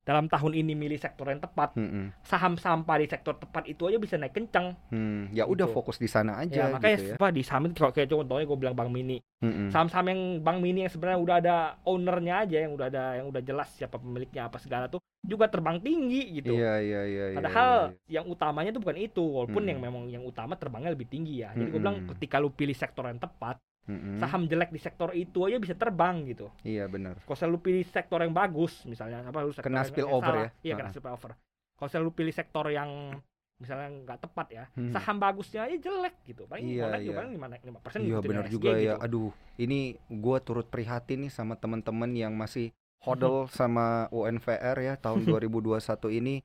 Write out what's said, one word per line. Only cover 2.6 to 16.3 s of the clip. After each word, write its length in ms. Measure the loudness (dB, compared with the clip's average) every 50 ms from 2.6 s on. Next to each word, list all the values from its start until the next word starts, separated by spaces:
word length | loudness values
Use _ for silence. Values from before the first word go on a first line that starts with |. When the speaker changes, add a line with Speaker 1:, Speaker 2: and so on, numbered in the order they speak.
| 2 2 2 2 4
Speaker 1:
di 240 | 2 4 4 4
sektor 300 | 2 -2 -4 -2 -4 -4
tepat 320 | -4 -6 -8 -6 -6 -6 -6
itu 160 | -6 -2 0
aja 100 | 2 2
bisa 200 | 2 0 0 -2
naik 160 | -2 -2 -2 -4
kenceng. 400 | -4 -6 2 2 2 2 2 -6 -10 -10 -4
Speaker 2:
Hmm, 400 | -2 0 0 0 0 -2 -4 -2
ya 140 | 0 0 2
udah 240 | 4 4 4 4 2
Speaker 1:
Gitu. 80 | 2
Speaker 2:
fokus 200 | 0 -2 -2 -4
di 120 | -2 -2 2
sana 320 | 4 4 4 4 0 -2
aja 260 | -4 0 2 2 2
Speaker 1:
Ya, 0 |
makanya 300 | 4 2 4 6 6 6
Speaker 2:
gitu 100 | 6 2
ya. 80 | -2 0
Speaker 1:
apa, 140 | 2 4 4
di 120 | 4 2 0
saham 200 | 2 2 2 2
itu 140 | 2 2 4
kalau 140 | 4 4 6
kayak 160 | 4 2 4
contohnya 340 | 4 2 2 2 0 0 2
gua 140 | 0 0 0
bilang 160 | 0 0 0
Bank 160 | 0 -2 0
Mini. 300 | 0 -2 -2 -2 -4 -4 _ _ _ _
Speaker 2:
Mm-mm. 300 | 0 0 2 2 0 2
Speaker 1:
Saham-saham 380 | 4 4 4 4 4 2 2 2
yang 120 | 2 0 0 -2 -2 0
Bank 180 | 2 2 2 4
Mini 240 | 2 2 2 2 0
yang 80 | -2
sebenarnya 300 | -2 -2 0 0 2 2
udah 160 | 4 6 6 6
ada 160 | 6 6 4 4 2 0 -4 -2 0
ownernya 500 | 0 2 2 2 2 2 2 2 2 2 2
aja, 160 | 2 2 2 2
yang 140 | 2 0 -2
udah 140 | -2 -2 -2
ada, 160 | 0 0 0 0 -2
yang 120 | -2 -4 -4
udah 140 | -4 -4 -4
jelas 240 | -2 -2 -2 -2 -4
siapa 240 | -6 -8 -8 -8 -8
pemiliknya 480 | -8 -8 -6 -6 -6 -6 -6 -6 -6 -6
apa 140 | -6 -8 -10
segala 300 | -8 -4 -4 -2 -2 -2
tuh 100 | -6 -8 _ _ _ _
juga 260 | -6 -4 4 6 6
terbang 320 | 6 6 2 2 2 0 0
tinggi 540 | 2 2 2 2 2 2 2 0 -2 -2